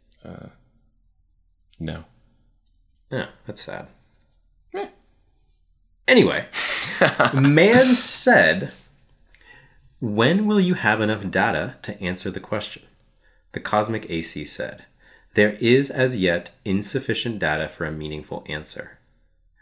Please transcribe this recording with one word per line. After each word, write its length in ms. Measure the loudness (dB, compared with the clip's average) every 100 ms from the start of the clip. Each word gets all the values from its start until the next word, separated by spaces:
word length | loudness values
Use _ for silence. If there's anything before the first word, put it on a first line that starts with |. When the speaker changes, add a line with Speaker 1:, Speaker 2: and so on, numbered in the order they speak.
| _ _ -20
Speaker 1:
Uh, 220 | -20 -20 _ _ _ _ _ _ _ _ _ _ _ _ -12
no. 260 | -10 -10 -14 _ _ _ _ _ _ _ _ _ -12
Speaker 2:
Yeah, 160 | -10 -10 -14 -18
that's 160 | -14
sad. 240 | -12 -14 -16 _ _ _ _ _ _ _ _ -12
Speaker 1:
Eh. 120 | -12 _ _ _ _ _ _ _ _ _ _ _ 2
Speaker 2:
Anyway, 380 | 6 4 2 -6 -6 -4 -4 -4
Speaker 1:
<laughs> 400 | 0 0 2 0
Speaker 2:
man 500 | 4 4 6 6 6 6 6
said, 760 | 4 4 6 6 6 2 -4 -12 _ _ _ _ _ _ _ -20 _ _ _ -10
"When 460 | -4 2 2 2 2
will 120 | 2
you 160 | 2 2
have 260 | 0 0
enough 280 | 0 -2 -2
data 460 | 0 0 0 -4 -8
to 180 | -12 -8
answer 280 | -6 -6 -6
the 80 | -8
question?" 440 | -8 -8 -8 -14 _ _ _ _ _ _ _
The 60 | -12
cosmic 500 | -2 -2 0 -4 -6
A 120 | -6
C 240 | -6 -8 -10
said, 400 | -8 -10 -12 -20 _ _ _ _
"There 200 | 2 2 2
is 300 | 2 2 2
as 260 | -2 -2 0
yet 340 | 0 -2 -4 _
insufficient 760 | -4 -4 -2 -6 -4 -6 -6 -4
data 280 | -4 -4 -6
for 180 | -8 -8
a 60 |
meaningful 540 | -8 -10 -12 -12 -14 -10
answer." 500 | -12 -12 -14 -16 -20 _ _ _ _ _ _